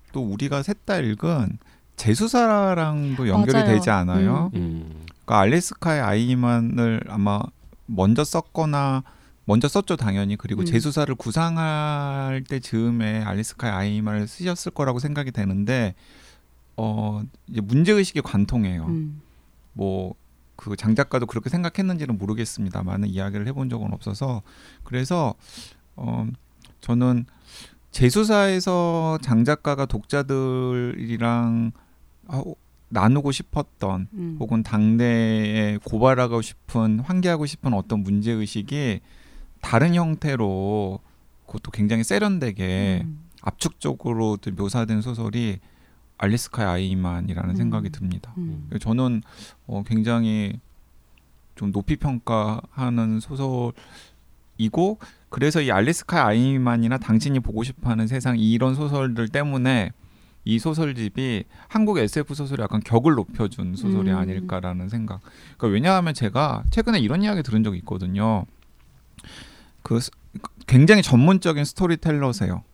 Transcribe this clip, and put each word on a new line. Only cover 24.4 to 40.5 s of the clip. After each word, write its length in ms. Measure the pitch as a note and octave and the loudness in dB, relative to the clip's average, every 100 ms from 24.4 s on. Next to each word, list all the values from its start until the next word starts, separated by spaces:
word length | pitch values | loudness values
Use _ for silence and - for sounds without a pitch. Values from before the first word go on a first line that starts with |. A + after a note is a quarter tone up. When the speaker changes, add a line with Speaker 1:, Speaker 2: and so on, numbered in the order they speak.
| - - - - | -10 -20 -20 -20
Speaker 1:
그래서, 500 | - B2 C3 F3 C3+ - - - - - _ - | -8 -6 -2 0 -2 -4 -14 -20 -20 -20 _ -12
어, 300 | A#2 A#2+ A2+ B2+ _ _ - - | -6 -4 -6 -8 _ _ -20 -14
저는 460 | - A#2+ B2+ A#2+ A#2+ _ - - - _ _ | -2 2 2 2 -2 _ -20 -20 -20 _ _
재수사에서 1300 | - B2+ G3 G#3+ G#3 G3 F#3 F#3 F3+ E3+ E3 D#3+ D#3+ | 2 4 4 4 4 4 2 0 0 2 0 0 -2
장작가가 640 | B2+ A2+ A#2+ D3 - C#3 C3+ | 2 2 4 2 0 -2 -2
독자들이랑, 1900 | G#2 - C#3+ C#3 C3+ C3 B2+ B2+ B2 B2 - A#2 A#2 A#2 A#2 A#2 A#2 A#2 - _ _ _ _ - | -4 -2 -2 0 0 0 -2 -2 -2 -4 -6 -6 -2 0 2 2 2 0 -4 _ _ _ _ -8
아, 140 | C3+ F3+ - _ _ - | -6 -6 -12 _ _ -8
나누고 420 | - G#2 C#3 C#3+ | 2 4 4 2
싶었던 760 | C3+ - D3+ - - G2 F#2+ F#2+ | -4 -4 -6 -6 -6 -4 -4 -6
Speaker 2:
음. 220 | G#3 E3+ D#3 | -8 -8 -6
Speaker 1:
혹은 220 | A2+ A2+ | -2 -2
당대에 1160 | A2 G#2+ G#2+ A2+ A#2+ A#2 A2+ A2 G#2+ A2 G#2 G#2 | 0 2 4 4 4 2 2 0 0 0 0 -2
고발하고 560 | - A2 C3 B2+ B2 A#2 | -4 2 4 4 2 -2
싶은, 580 | A2 - - A#2+ A2 G#2+ | -6 -12 -6 0 2 2
환기하고 460 | C#3+ F#3 F3+ E3 D3 | 0 0 0 0 -2
싶은 280 | D#3 C#3 | -4 -2
어떤 260 | G#2 F#2 A2 | -2 -2 -2
문제의식이 1000 | G2 G2+ G#2+ A2 G#2 G#2+ G2+ C#3+ C3+ F#2+ - - - - - - | 0 0 0 -2 -4 -6 -6 -4 -4 -4 -8 -20 -20 -20 -20 -16
다른 340 | - A#2 F3 | 0 2 4
형태로, 1080 | F3 E3 D#3 D3+ C3 G#2 | 4 0 -2 -2 -2 -2